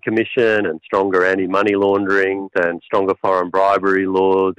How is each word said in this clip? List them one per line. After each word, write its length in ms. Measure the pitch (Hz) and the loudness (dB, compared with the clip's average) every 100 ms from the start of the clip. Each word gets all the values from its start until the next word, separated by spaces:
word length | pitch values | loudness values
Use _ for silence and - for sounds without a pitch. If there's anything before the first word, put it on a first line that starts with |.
| - | -4
Commission 520 | 110 107 - 113 107 95 | -4 -2 0 0 0 -2
and 80 | 80 - | -6 -4
stronger 320 | 101 98 92 92 | -2 0 2 2
anti-money 420 | 95 90 95 104 | 0 -2 0 0
laundering 640 | 98 98 98 98 98 95 98 98 95 | 2 2 0 0 0 0 -2 -4 -2
and 160 | 85 85 - | -2 -4 -4
stronger 260 | 107 95 92 | -2 0 -2
foreign 300 | 101 92 90 | 0 0 0
bribery 560 | 95 98 98 98 95 95 | 0 2 2 0 0 0
laws 480 | 95 95 95 95 | 0 2 2 0